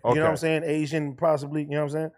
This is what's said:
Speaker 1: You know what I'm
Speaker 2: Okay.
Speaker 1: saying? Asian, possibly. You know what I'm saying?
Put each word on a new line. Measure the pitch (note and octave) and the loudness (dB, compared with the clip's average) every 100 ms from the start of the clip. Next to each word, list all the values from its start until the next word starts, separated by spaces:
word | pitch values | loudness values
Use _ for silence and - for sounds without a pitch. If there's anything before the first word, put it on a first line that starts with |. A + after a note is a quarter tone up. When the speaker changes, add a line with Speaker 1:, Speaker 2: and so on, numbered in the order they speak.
Speaker 1:
You | A#2 | 2
know | D3 | 4
what | D#3+ | 4
I'm | |
Speaker 2:
Okay. | D3 | 2
Speaker 1:
saying? | D#3+ D#3 | 0 0
Asian, | D#3+ D#3 D3 D#3 D3 B2+ | 0 -2 -2 -2 -4 0
possibly. | E3 D3+ C#3+ D3+ | 2 2 0 -6
You | D3 | -4
know | D3 | -2
what | |
I'm | D3 | -2
saying? | D3+ D#3 | -2 -6